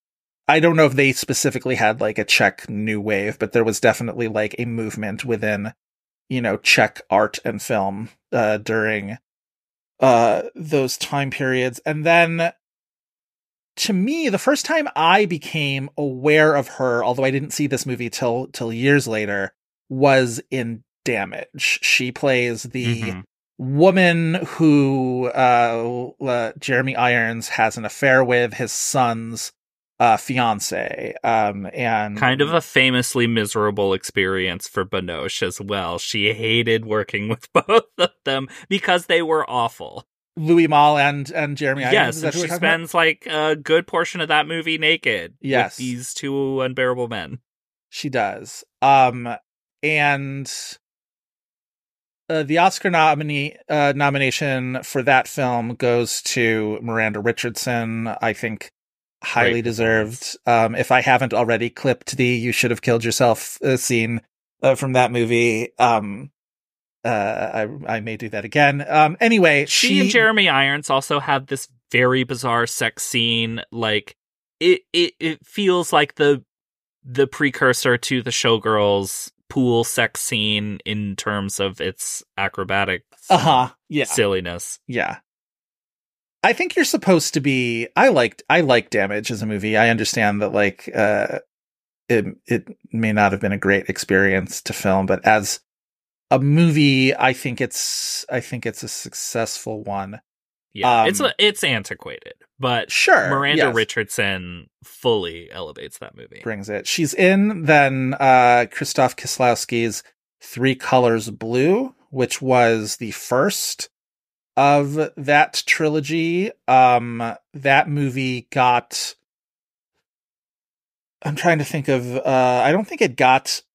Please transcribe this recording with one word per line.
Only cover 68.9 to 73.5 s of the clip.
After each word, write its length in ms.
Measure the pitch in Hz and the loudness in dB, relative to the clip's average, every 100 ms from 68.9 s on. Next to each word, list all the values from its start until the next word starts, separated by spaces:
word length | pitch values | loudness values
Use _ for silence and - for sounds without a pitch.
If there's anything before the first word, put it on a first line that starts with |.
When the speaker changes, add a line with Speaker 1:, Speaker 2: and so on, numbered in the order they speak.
| 151 151 185 | 2 2 2
Speaker 1:
anyway, 460 | 233 226 165 143 156 | 2 6 6 4 2
Speaker 2:
She 220 | - - | 0 2
Speaker 1:
she 120 | 190 | 2
Speaker 2:
and 100 | 190 | 2
Jeremy 380 | 233 220 214 185 | 4 2 2 2
Irons 400 | 135 139 143 - | 2 0 -2 -2
also 280 | 135 - 143 | -2 0 -4
have 260 | 151 139 135 | 0 -4 -2
this 220 | 135 - _ - | -8 -10 _ -4
very 320 | 123 127 131 | 2 2 2
bizarre 420 | 123 123 123 117 117 | -2 -4 -2 -2 -2
sex 360 | - 113 - | -2 -6 -6
scene. 580 | - 120 117 113 113 | -6 -2 0 -2 -4